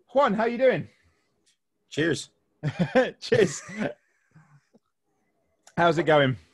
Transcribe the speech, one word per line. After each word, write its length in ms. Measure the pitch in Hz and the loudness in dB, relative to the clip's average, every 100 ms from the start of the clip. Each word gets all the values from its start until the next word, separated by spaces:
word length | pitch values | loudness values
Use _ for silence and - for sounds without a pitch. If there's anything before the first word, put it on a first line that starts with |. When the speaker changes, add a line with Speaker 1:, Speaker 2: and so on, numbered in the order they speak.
| _ | _
Speaker 1:
Juan, 200 | 262 277 | 0 2
how 120 | 202 233 | 0 -2
you 120 | 240 | 0
doing? 300 | 262 175 - _ _ _ _ _ _ _ _ _ _ | 0 0 -4 _ _ _ _ _ _ _ _ _ _
Speaker 2:
Cheers. 400 | - 165 131 - _ _ _ | -4 -2 -4 -8 _ _ _
Speaker 1:
<laughs> 560 | 151 - 160 254 220 - | -8 -4 -2 0 0 -6
Cheers. 420 | - 240 180 143 - 208 208 - _ _ _ _ _ _ _ _ _ _ _ _ _ _ _ _ _ - | -2 2 2 -2 -14 -8 -8 -8 _ _ _ _ _ _ _ _ _ _ _ _ _ _ _ _ _ 0
How's 200 | 170 160 | 0 2
it 60 | |
going? 340 | 156 151 135 113 _ | 2 4 2 -2 _